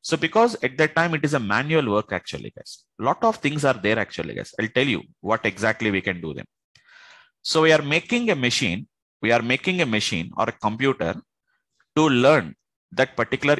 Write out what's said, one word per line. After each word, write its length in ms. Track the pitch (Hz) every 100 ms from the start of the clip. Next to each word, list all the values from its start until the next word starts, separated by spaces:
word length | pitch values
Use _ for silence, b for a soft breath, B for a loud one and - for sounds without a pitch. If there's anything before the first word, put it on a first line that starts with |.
| -
So 100 | 160
because 360 | 160 214 240 220
at 140 | 127 131
that 180 | 156
time 200 | 160 170
it 100 | 160
is 80 | 151
a 80 | 147
manual 500 | 104 107 147 160 123
work 220 | 104 -
actually, 400 | 92 - - 53
guys. 300 | - - - _ -
Lot 260 | 113 175
of 120 | 226 220
things 280 | 147 151
are 140 | 139 117
there 140 | 101 110
actually, 360 | 101 - 71
guys. 200 | 50 53 -
I'll 80 | 113
tell 180 | 127 139
you 160 | 101 - _
what 240 | 95 110 107
exactly 440 | 92 110 107 110
we 120 | 95
can 180 | 95 90
do 140 | 82
then. 100 | 69 - _ _ _ b b b b b _
So 220 | - 160
we 100 | 160
are 80 | 156
making 500 | 143 160 - 240 233
a 60 | 156
machine, 500 | 123 - 117 85 - _ _ -
we 100 | 110
are 80 | 117
making 400 | 113 127 190 180
a 60 | 139
machine 440 | 107 - 85 82 -
or 80 | 117
a 60 |
computer 640 | - 110 113 135 131 85 - - _ _ _ _ _ _ -
to 60 | 156
learn 460 | 123 131 151 80 - _ _ _
that 240 | 180 131 -
particular 400 | 117 - 143